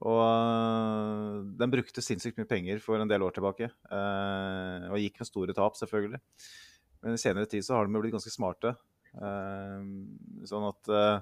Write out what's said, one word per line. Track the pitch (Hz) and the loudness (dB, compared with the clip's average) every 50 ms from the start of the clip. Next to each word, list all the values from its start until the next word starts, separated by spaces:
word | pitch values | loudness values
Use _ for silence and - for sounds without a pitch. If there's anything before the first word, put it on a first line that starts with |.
Og, | - 113 113 113 | 0 4 4 6
eh, | 113 113 113 113 117 117 117 113 113 113 113 113 110 110 107 107 107 107 107 107 107 104 104 104 98 101 95 - | 6 6 6 6 4 4 2 2 2 2 2 0 0 0 0 -2 -2 -2 -4 -4 -4 -4 -6 -6 -8 -6 -2 0
de | 120 127 | 2 2
brukte | 127 127 - - - 123 | 2 2 0 -2 -6 -6
sinnssykt | - - 107 87 - 120 - 113 | -4 -2 -2 -2 -4 -4 -4 -4
mye | 107 - | -2 0
penger | 117 92 90 92 104 107 | 0 0 0 -2 -4 -2
for | - 110 110 107 | -2 0 0 2
en | 107 104 | 2 2
del | 104 98 | 2 2
år | 95 90 | 2 0
tilbake, | - 95 95 98 98 - 117 120 | 0 0 -2 -2 0 -2 -6 -8
eh, | - _ - - 104 98 101 101 98 98 98 98 98 98 98 95 95 95 92 92 90 87 90 90 | -8 _ -12 -8 -4 -2 -2 -2 -2 -2 -2 -2 -2 -2 -2 -4 -4 -4 -6 -6 -6 -8 -6 -4
og | 101 104 | -2 -2
gikk | 104 98 - - | -2 -2 -4 -8
med | 117 - | -12 -6
store | - 101 92 95 92 | -4 -2 -2 0 2
tap, | 104 98 107 - | 2 2 2 2
selvfølgelig. | - 117 - 110 104 101 104 123 123 - _ _ - - - - - - - - _ _ _ _ _ | -2 -4 -2 0 -2 -2 -2 -6 -10 -14 _ _ -20 -20 -20 -20 -20 -20 -20 -20 _ _ _ _ _
Men | - 117 117 | -6 -4 -2
i | 113 | 0
senere | - 110 92 101 107 | 2 2 2 2 0
tid | - 107 101 | -2 -2 -4
så | 95 - 127 | 0 2 2
har | 113 104 | 2 2
de | 101 | 2
jo | 107 107 | 2 0
blitt | 110 113 110 | 0 0 -2
ganske | 98 - 110 | -4 -6 -8
smarte. | - - 104 90 87 - - 120 131 - _ _ _ _ _ _ - | -6 -4 -2 -2 -2 0 -2 -2 -2 -4 _ _ _ _ _ _ -14
Eh, | - 104 101 101 98 95 98 98 98 98 98 98 98 98 98 98 95 98 - - - - - - 90 92 - | -10 -8 -6 -6 -6 -6 -6 -8 -8 -8 -8 -8 -10 -10 -10 -10 -10 -12 -14 -14 -16 -16 -16 -16 -16 -8 -6
sånn | 104 107 104 101 | -2 -2 -2 -2
at, | - _ - 107 | -2 _ 0 4
eh, | 107 104 104 107 104 98 | 6 6 8 6 6 4